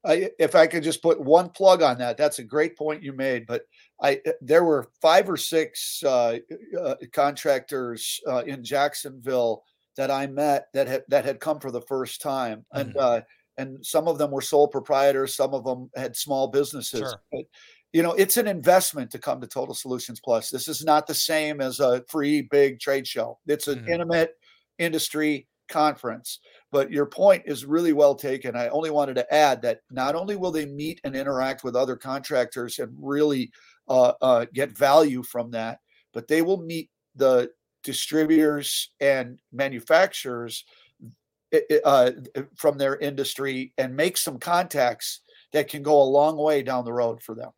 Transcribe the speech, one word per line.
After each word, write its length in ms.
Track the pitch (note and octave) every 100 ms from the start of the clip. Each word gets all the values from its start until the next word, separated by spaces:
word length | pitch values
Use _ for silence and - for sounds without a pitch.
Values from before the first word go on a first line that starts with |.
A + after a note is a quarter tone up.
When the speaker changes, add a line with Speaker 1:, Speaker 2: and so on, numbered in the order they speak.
| F#3+
Speaker 1:
I, 240 | E3 G#3+ -
if 140 | D#3+ C#3
I 120 | F#3+
could 160 | F3
just 180 | D3+ D#3
put 180 | E3 D#3
one 300 | C#3 E3 F3
plug 320 | - F#3+ F3
on 160 | D3+ B2
that, 200 | A#2+ A#2
that's 220 | D3+ -
a 40 |
great 340 | A2+ C#3+ D#3+ E3
point 240 | D3+ D3+
you 100 | C#3
made, 320 | C3+ C3+ B2 A2+
but 160 | A#2+ - _ _ _
I, 200 | C#3+ C3+ D#3+ D#3+
there 220 | B2+ D#3+
were 240 | E3+ C#3+ A#2+ _
five 280 | D#3+ F3 G3
or 80 | E3
six, 680 | - E3 D#3+ - - -
uh, 340 | C#3 B2+ A#2+ A#2 A#2 - - F3
uh, 160 | D#3+ C3+ -
contractors, 1040 | - C#3+ C#3 D#3 C3+ - C#3 B2 A#2 - - C#3
uh, 160 | B2+ B2
in 180 | A#2+
Jacksonville 1000 | A#2 C#3 C#3+ - C#3 C3 B2 B2+ A#2 G#2+ _ _ _ -
that 160 | C3+
I 160 | C#3 C#3
met 400 | C#3 D3 C#3 -
that 140 | C3+ C#3
had, 160 | C3 -
that 160 | C#3 C3
had 140 | A#2+
come 200 | D#3 D3+
for 120 | C3
the 100 | A#2+
first 400 | B2 C3+ B2 -
time. 440 | D3 C3+ A#2+ A2 _
And, 160 | C#3+ C3+
Speaker 2:
Mm-hmm. 100 | C#3
Speaker 1:
uh, 220 | B2+ A#2 - _ _ -
and 240 | C3+ C3+
some 240 | - D#3+ D#3+
of 120 | D3
them 100 | D3
were 120 | C3+
sole 240 | B2+ D3 D3
proprietors, 680 | C#3 A#2+ C3+ C#3 C#3 C3+
some 220 | - C3 C3+
of 80 | B2
them 240 | B2+ B2+ C3
had 200 | C3 -
small 320 | D3 C3+ C3+
businesses. 520 | C#3 C#3+ D3 A2+ B2
Speaker 2:
Sure. 220 | C3 A2 _
Speaker 1:
But, 140 | C3 - _ - _ _
you 120 | D#3+
know, 100 | E3+
it's 240 | F3 G3 A#3+
an 100 | G#3
investment 600 | F#3 C#3+ F#3 F3+ D3 A#2
to 80 | B2
come 220 | - C3
to 60 | A#2+
Total 260 | C3 C3
Solutions 480 | B2 C3 B2+ - A2+
Plus. 280 | - A2+ -
This 160 | C3 C#3
is 180 | D3+ D#3
not 220 | D3+ D3+
the 80 | D3+
same 440 | - D#3 D3+ D3
as 200 | C3 B2
a 240 | C3 B2+ B2
free 360 | D#3+ C#3+ D3+
big 360 | B2+ C#3+ C#3 B2
trade 280 | - C#3 B2+
show. 320 | B2 A#2 - -
It's 200 | D3 -
an 120 | C3
Speaker 2:
Mm-hmm. 100 | A#2
Speaker 1:
intimate 420 | E3+ E3 E3+ E3 - _ _ _ -
industry 720 | E3+ D#3 - D3+ D3+ C#3+ _ _ -
conference. 680 | D#3+ D3+ C#3 B2 A2+ - - _ _ _
But 200 | C#3+ C3+
your 160 | C#3+ C#3
point 360 | - G3 F3+ -
is 180 | C3+ C#3
really 280 | D#3+ E3+
well 200 | D3 D3
taken. 420 | C3+ C#3 C3 B2+ A#2+
I 120 | A#2+
only 220 | D3 D#3+
wanted 240 | D3 C#3 B2+
to 180 | -
add 300 | D3+ D3 B2
that 160 | A#2+ A2 _
not 240 | B2+ C3+
only 220 | D#3+ G3 G3+
will 160 | F3+
they 160 | D#3 C#3+
meet 340 | C#3+ D3+ -
and 120 | C#3+ C3+
interact 480 | C#3 C3 C3 C3+
with 120 | B2+ A#2+
other 200 | C3 B2
contractors 800 | C3+ C3+ B2+ C#3 A#2+ B2+ A#2+ -
and 140 | A#2 C#3
really, 500 | C#3 C#3+ D3+ C3+ A#2 _ _ _ -
uh, 240 | B2+ B2 -
uh, 240 | C3 A#2+ A#2+
get 240 | B2+ C#3+ -
value 460 | C#3 D3+ D3+ B2+
from 260 | B2 A#2+ A#2
that, 280 | A2+ A2+ A2+ _ _ _
but 140 | A#2 -
they 140 | D#3
will 200 | E3+ F#3+
meet 300 | E3 E3 - _ _ C3+
the 340 | C3+ B2+ B2 _ _ _
distributors 1080 | - B2+ - D#3 D#3 D#3+ D3+ D3 C3+ - - _
and 400 | C#3+ C3+ B2 B2 _
manufacturers, 1120 | A#2+ C#3 B2 - D#3+ F#3+ - C3+ A#2+ A#2+ - - _ _ _ A#2 _ _ _ _
i-, 80 | D#3+ -
i-, 80 | D3+ D3+
uh, 260 | C#3 B2 B2 B2+ C3+ C#3+ -
from 220 | D3+ C#3
their 200 | C#3 C#3+
industry 760 | C#3+ C#3 C3 - C3+ C3 C3 -
and 180 | C3 C3+
make 220 | E3+ F3
some 220 | - B2+
contacts 840 | - F3 F3+ D3 B2 A2+ - - _ _ _
that 160 | - C#3
can 140 | D3+
go 180 | C#3+ D3
a 20 |
long 320 | C3 C#3 D3+ D#3
way 240 | D3+ D3
down 220 | B2+ B2+ A#2+
the 80 |
road 280 | A#2+ A#2 A#2
for 120 | - A2+
them. 160 | B2